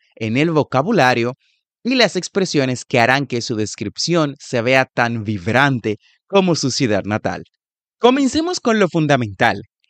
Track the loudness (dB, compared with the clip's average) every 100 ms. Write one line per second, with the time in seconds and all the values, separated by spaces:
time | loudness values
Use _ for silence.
0 | _ -8 -2 0 2 0 0 0 0 2
1 | 2 2 -2 -6 _ _ _ _ -2 2
2 | 2 0 -4 -4 0 0 0 -2 -2 2
3 | 2 2 0 -6 -4 -4 -4 -6 -10 -6
4 | -2 0 -2 -6 -6 -2 2 2 2 -2
5 | -2 -2 -4 -4 0 2 2 0 -2 -6
6 | _ _ -2 2 2 0 -2 0 0 0
7 | -2 -4 -4 -8 -12 _ _ _ _ _
8 | 2 4 0 0 -4 -4 0 2 2 0
9 | 2 0 0 0 0 0 -8 _